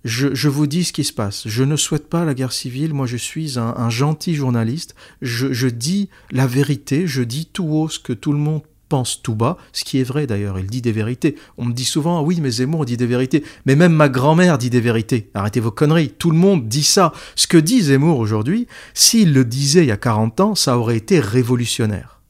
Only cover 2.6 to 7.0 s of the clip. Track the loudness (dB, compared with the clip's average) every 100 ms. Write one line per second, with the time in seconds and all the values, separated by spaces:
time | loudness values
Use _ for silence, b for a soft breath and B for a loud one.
2.6 | -8 -6 -4 -4 -4 -6 -8 -8 -6 -4
3.6 | -4 -2 -2 0 -2 -2 -2 -2 0 0
4.6 | -2 -4 -10 B B B -8 -4 -4 0
5.6 | -2 -2 -2 -2 -4 b b -2 0 0
6.6 | 0 -2 -2 -2